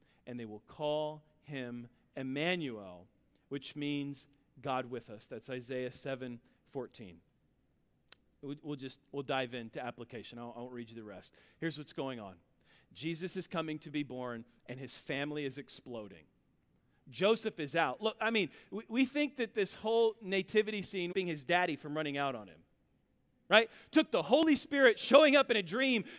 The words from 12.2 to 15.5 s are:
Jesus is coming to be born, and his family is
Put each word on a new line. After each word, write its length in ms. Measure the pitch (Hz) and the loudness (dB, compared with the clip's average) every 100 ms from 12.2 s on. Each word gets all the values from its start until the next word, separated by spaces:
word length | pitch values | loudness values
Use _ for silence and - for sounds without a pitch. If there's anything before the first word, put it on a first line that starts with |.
| 98 90 _ _ _ _ _ | -10 -14 _ _ _ _ _
Jesus 440 | - 156 160 180 190 | -8 -6 -4 -6 -8
is 100 | - | -6
coming 320 | 170 160 156 | -4 -4 -6
to 120 | 156 | -6
be 120 | 147 | -6
born, 400 | 139 127 123 117 117 _ - | -4 -6 -6 -8 -12 _ -14
and 140 | 127 | -10
his 180 | 131 - | -10 -12
family 480 | - 139 147 147 | -6 -4 -4 -4
is 120 | 139 | -6